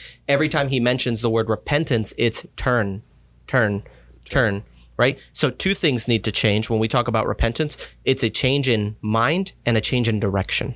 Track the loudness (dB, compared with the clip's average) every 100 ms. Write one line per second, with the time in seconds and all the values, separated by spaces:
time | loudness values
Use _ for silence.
0 | -20 -10 0 0 2 0 0 2 2 0
1 | -2 -2 0 0 0 -2 0 -2 0 0
2 | -2 -2 -2 -2 -8 -6 -2 0 0 -6
3 | -12 _ _ _ -2 0 2 0 -6 -20
4 | -20 -20 -4 0 2 0 -8 -20 -10 0
5 | 0 0 -8 -2 -2 0 -4 0 0 0
6 | 0 0 0 0 2 2 0 0 0 0
7 | 0 0 0 0 0 0 -4 -6 -16 -6
8 | 0 2 0 0 0 2 2 2 0 -4
9 | -2 0 2 0 -4 -4 0 0 0 0
10 | 0 0 0 0 -2 -4 -6